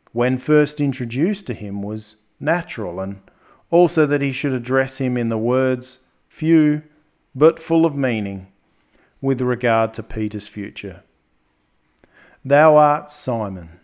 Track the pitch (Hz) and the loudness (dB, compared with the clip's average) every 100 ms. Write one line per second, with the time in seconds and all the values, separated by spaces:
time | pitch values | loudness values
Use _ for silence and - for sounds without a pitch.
0 | _ 113 123 127 - 151 143 - 143 127 | _ -2 0 0 2 2 2 0 -2 -2
1 | 117 120 180 202 - 107 104 101 101 110 | -6 -2 -2 -2 -8 -10 -8 -8 -8 -8
2 | - - _ - 143 170 - - 95 90 | -12 -20 _ -8 -2 -2 -4 -10 -8 -6
3 | 95 101 _ _ _ _ _ 170 170 160 | -8 -10 _ _ _ _ _ 2 4 4
4 | 147 143 139 127 143 127 117 131 131 - | 2 2 -2 -4 -2 -2 -2 -2 -2 -4
5 | 131 123 113 113 117 127 131 127 113 - | -4 -2 -2 -2 0 0 0 -2 -8 -20
6 | _ _ _ - 156 165 151 151 - _ | _ _ _ -4 2 4 4 0 -6 _
7 | _ _ _ 131 156 165 - 165 160 139 | _ _ _ 2 2 2 0 2 2 0
8 | 131 110 101 98 92 _ _ _ _ _ | -2 -2 -4 -8 -12 _ _ _ _ _
9 | _ _ 135 123 123 117 120 113 110 113 | _ _ -4 -2 -2 0 2 2 0 -4
10 | - 113 107 104 - 104 101 - 98 90 | -10 -6 -6 -6 -10 -12 -12 -12 -14 -16
11 | _ _ _ _ _ _ _ _ _ _ | _ _ _ _ _ _ _ _ _ _
12 | _ _ _ _ 127 143 156 151 147 151 | _ _ _ _ 2 6 8 8 6 2
13 | - - - 117 104 92 82 82 | -4 -10 -6 -4 -4 -8 -14 -20